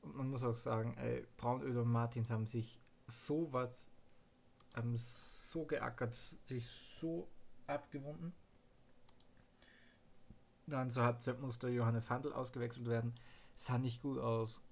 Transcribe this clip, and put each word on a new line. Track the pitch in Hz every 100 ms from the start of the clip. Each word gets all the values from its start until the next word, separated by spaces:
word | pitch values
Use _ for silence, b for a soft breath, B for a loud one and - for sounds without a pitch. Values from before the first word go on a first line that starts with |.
Und | 147 139
man | 135
muss | 135
auch | 123 117
sagen, | - 113 113 120
ey, | 120 123 - -
Braunöder | 120 127 139 120
und | 117
Martins | 117 117 120 117
haben | 113 110
sich | 117 113 - - - -
sowas, | 113 - 147 165 127 123 - - - - - - - - - -
haben | - 117 117
so | 117 - - - - 165 151
geackert, | 151 123 120 113
sich | 117 - - - 127 120
so | - - - 160 165 - - - - -
abgewunden. | 147 - 147 139 156 170 - - - - - - - - - - - - - B B B B B - - - - - -
Dann | 143 127
zur | 123
Halbzeit | 120 117 - 123
musste | 135 123 123
Johannes | 123 117 117 117
Handel | 123 139
ausgewechselt | - 127 - 120 120 117
werden. | 117 117 120 B B B
Sah | - - 123
nicht | 127 120
gut | 143 131
aus. | 123 113 113 - -